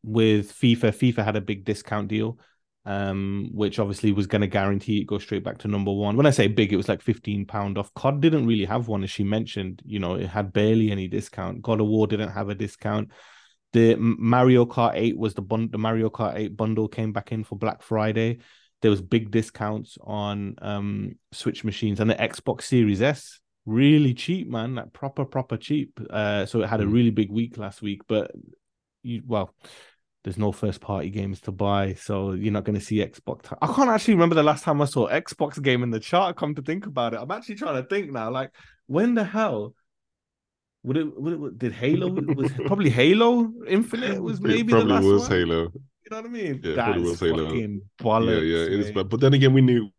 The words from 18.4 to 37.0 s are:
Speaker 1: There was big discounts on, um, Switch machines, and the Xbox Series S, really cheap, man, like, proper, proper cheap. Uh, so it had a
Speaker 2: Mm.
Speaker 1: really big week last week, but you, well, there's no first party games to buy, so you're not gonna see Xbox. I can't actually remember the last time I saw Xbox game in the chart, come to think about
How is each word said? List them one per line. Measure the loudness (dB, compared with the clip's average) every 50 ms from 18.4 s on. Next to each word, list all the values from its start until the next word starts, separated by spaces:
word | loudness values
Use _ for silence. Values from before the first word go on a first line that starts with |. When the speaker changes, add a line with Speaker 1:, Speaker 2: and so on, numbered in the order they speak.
| -10 _ _ _ _ _ _ _
Speaker 1:
There | 4 4
was | 4 4 0
big | 0 0 0 0 2
discounts | 0 -2 -2 -2 _ -8 -6 -6 -6 -6 -10 -12 -20 -20
on, | -12 -10 -8 -6 -4 -4 -4 -6 -6 -8 -10 -10
um, | -8 -8 -6 -4 -4 -4 -4 -6 -6 -8 -10 _ _ _
Switch | -18 -6 -6 -6 -6 -4 -6
machines, | -6 -6 -2 -2 -2 0 0
and | 2 0
the | 2
Xbox | 0 -2 -4 -4 -6 -6 -6 -6 -6 -4
Series | 0 2 4 4 4 2 2 2
S, | 0 0 -2 -8 -20 -20 _ _ _ _ _ _ -4
really | 0 4 6 6 6 6 6 4 2
cheap, | -2 -4 -4 -4 -4 -4 -6
man, | -6 -6 -6 -6 -6
like, | -8 -10 -12
proper, | _ -10 -10 -10 -6 -6 -6
proper | -4 -4 -6 -4 _ -8
cheap. | -8 -4 -4 -2 -2 -2 -6 _ -16 -16 -8
Uh, | -4 -2 -2 0 0 -2 -2 0
so | 0 0 0
it | 2
had | 0 0
a | 2
Speaker 2:
Mm. | 4 4
Speaker 1:
really | 4 4 4
big | 4 2 0 0
week | 0 -4 -4 -4 -6 -12
last | -12 -12 -12 -10 -8
week, | -8 -8 -8 -6 _
but | -2 -2 -2 -4 -10 -18 -20 -20 _ _ _ _ _ _ _ _ _ _ _
you, | -10 -10 -10 -6 -4
well, | -2 -2 -2 -4 _ _ _ -20 -20 -20 -20 _ _ _ _ _ _ _ _
there's | -10 -6 -2
no | -2 -2
first | -2 -2 -4 -4 -4 -6
party | -8 -6 -6 -6 -6 -6
games | -6 -6 -6 -6 -8 -8
to | _ -10
buy, | -6 -4 -2 0 0 0 0 -2 -6
so | -8 -8 -6 -6 -4 -4 -4 -4
you're | -2 -2 -2 -2
not | -2 -2
gonna | -2 -4 -4
see | -4 -2 -2 -2
Xbox. | -2 -2 -6 -16 _ -12 -12 -12 -12 -16 -6 -4
I | -4
can't | -2 2 2 4 4
actually | 4 2 4 4 4
remember | 6 6 6 6
the | 4 4
last | 4 2 2 0
time | -2 0 2
I | 0
saw | 0 0 0 0 0
Xbox | 0 -2 -4 -6 -6 _ -6 -4 -4 -2
game | 0 0 2 2
in | 0 -2
the | -4 -6
chart, | -4 0 2 2 2 2 -2 -4
come | -6 -6 -6
to | -6
think | -6 -6 -6 -6 -6
about | -6 -4 -4